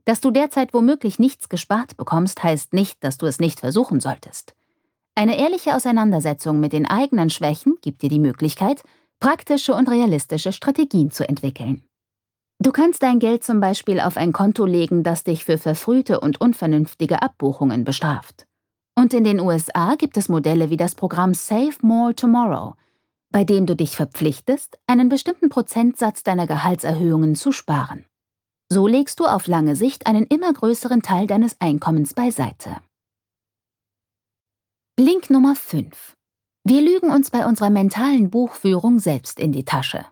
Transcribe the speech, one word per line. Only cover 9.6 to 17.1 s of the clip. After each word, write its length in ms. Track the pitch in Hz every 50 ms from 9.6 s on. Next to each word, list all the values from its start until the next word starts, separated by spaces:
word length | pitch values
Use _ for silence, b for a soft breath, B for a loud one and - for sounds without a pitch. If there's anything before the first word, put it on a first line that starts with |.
| - - 233
und 160 | 214 262 254
realistische 640 | 240 240 240 214 156 147 - - 160 156 - 190 196
Strategien 580 | - - 277 277 - 302 277 - 175 147 147
zu 180 | - - - -
entwickeln. 540 | 147 - - - 135 - 120 131 135 135 - _ _ _ _ _ _ _ _ _ _ _ _ _ _
Du 140 | - 196 269
kannst 320 | - 285 320 339 330 - 269
dein 160 | 254 240 233
Geld 240 | 233 220 233 233 -
zum 160 | - 226 208
Beispiel 400 | 196 190 202 - - 208 190 180
auf 180 | - - -
ein 160 | - 165 175 160
Konto 320 | - 196 208 214 233 202
legen, 380 | 185 175 175 165 - 180 170 160
das 200 | 170 170 - -
dich 220 | 180 165 160 -
für 140 | - 160 156
verfrühte 600 | - 160 160 - - 226 247 262 262 - 185 -
und 220 | - 151 143 -
unvernünftige 800 | - 247 226 - 175 160 156 151 156 - - - 165 -